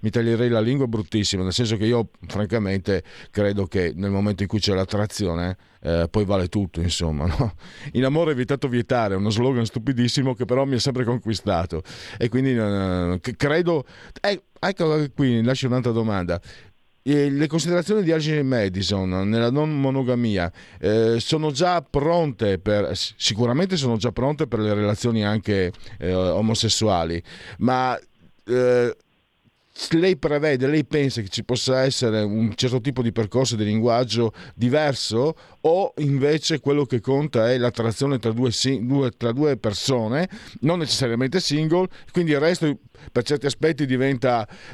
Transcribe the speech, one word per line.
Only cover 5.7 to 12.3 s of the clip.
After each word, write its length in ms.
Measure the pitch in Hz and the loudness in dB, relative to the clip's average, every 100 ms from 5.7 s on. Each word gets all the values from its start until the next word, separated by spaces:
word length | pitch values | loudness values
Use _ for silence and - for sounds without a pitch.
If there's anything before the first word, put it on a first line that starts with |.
| _ | _
eh, 260 | - 82 85 | -2 0 0
poi 140 | 110 | 0
vale 240 | 98 98 90 | 0 0 0
tutto, 320 | 104 95 - | -2 -2 -2
insomma, 460 | 85 - 82 76 85 | -4 -2 -2 0 -2
no? 260 | - 113 - - - 143 | 0 -2 -4 -16 -16 -6
In 120 | 117 | 0
amore 280 | 131 151 165 | 2 2 0
è 20 | |
vietato 320 | 131 127 139 139 | 0 -2 -2 0
vietare, 460 | 120 113 123 107 | -2 0 0 0
è 40 | 95 | 0
uno 100 | 104 | 0
slogan 380 | 110 127 127 113 | 2 2 0 -2
stupidissimo 640 | 123 113 123 120 143 131 | -4 -2 0 0 2 -2
che 140 | 123 107 | -2 0
però 180 | 127 | 0
mi 100 | 139 | 2
ha 60 | 123 | 0
sempre 240 | 143 123 | 0 -2
conquistato, 760 | 117 123 110 101 104 87 82 80 - - - - | -2 -2 -2 -4 -2 -2 -2 -6 -10 -16 -16 -6
e 140 | 117 | -2